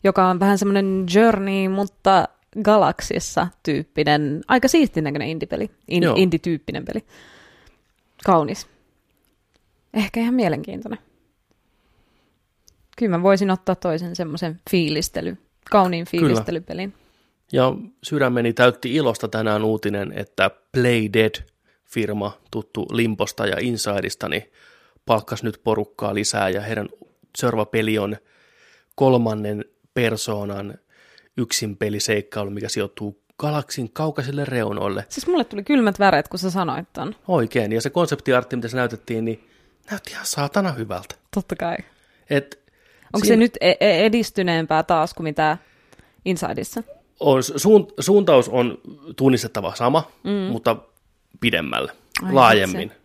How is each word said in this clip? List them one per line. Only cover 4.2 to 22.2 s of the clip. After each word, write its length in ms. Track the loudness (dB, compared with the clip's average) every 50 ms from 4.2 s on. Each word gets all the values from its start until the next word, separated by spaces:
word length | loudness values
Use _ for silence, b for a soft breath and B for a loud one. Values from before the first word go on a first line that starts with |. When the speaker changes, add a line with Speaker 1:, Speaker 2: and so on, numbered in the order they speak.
| 2 -2 -4 -6 0
Speaker 1:
aika 200 | 0 2 4 4
siistin 360 | 4 4 4 4 4 2 -2 -2
näköinen 240 | -2 -4 -4 -4
indie-peli. 440 | -6 -6 -6 -6 -6 -6 -6 -6 -8 _ _ _
In-, 160 | -2 0 2 2
Speaker 2:
Joo. 120 | 4 4
Speaker 1:
indie-tyyppinen 680 | 4 4 4 2 0 -2 -2 -4 -4 _ -8 -8 -8 -8
peli. 200 | -8 -8 -10 _ b b b b b b b b b b b b b b b b _ _ _ _ _ _ _ 0
Kaunis. 420 | 2 4 4 2 0 -6 -10 -12 _ _ _ _ _ _ _ _ _ _ _ _ _ _ _ _ _ _ _ _ _ _ _ _ _ -4
Ehkä 260 | -4 -4 -2 -2 -2
ihan 140 | -2 0 2
mielenkiintoinen. 680 | 2 2 2 0 -2 -6 -10 -10 -10 -10 -10 -12 -12 _ _ _ _ _ _ _ _ _ _ _ _ _ _ _ _ _ _ _ _ _ _ _ _ _ _ _ _ _ _ _ _ _ _ _ _ _ _ _
Kyllä 200 | -4 -2 0 0
mä 60 | 2 4
voisin 280 | 4 4 4 4 0
ottaa 240 | 0 0 _ -4 -4
toisen 400 | -2 -2 -2 -2 -2 -4 -8 -8
semmoisen 440 | -8 -8 -8 -6 -6 -6 -8 -8 -10 _ 0
fiilistely-, 680 | 0 2 2 2 0 -2 -4 -4 _ -6 -6 -6 -8 -10 _ _ _ _ _ 2
kauniin 340 | 2 4 4 4 0 -4 -6 -4
Speaker 2:
Kyllä. 160 | 0 0 2
Speaker 1:
fiilistelypelin. 680 | 2 2 0 0 -4 -6 -8 -8 -10 -10 -10 -10 -10 -12 _ _ _ _ _ _ _ _ _ _ _
Speaker 2:
Ja 220 | 0 2 2 2 0 -4 -10 -16 _ _ -10
sydämeni 500 | -6 -2 0 0 0 0 0 0 -2 2
täytti 420 | 4 4 4 4 2 -8 -4 -2
ilosta 320 | 0 0 0 0 -2 -6
tänään 360 | -6 -4 -2 0 0 0 0 0
uutinen, 500 | 0 -2 0 -2 -4 -4 -4 -6 -6 -8
että 360 | -10 -12 _ _ 0 0 0 0 _ _ _ -2
Playdead-firma, 1500 | 0 2 2 2 2 0 0 2 2 2 2 0 -4 -16 _ _ _ _ _ _ _ _ _ -6 -4 -4 -4 -4 -6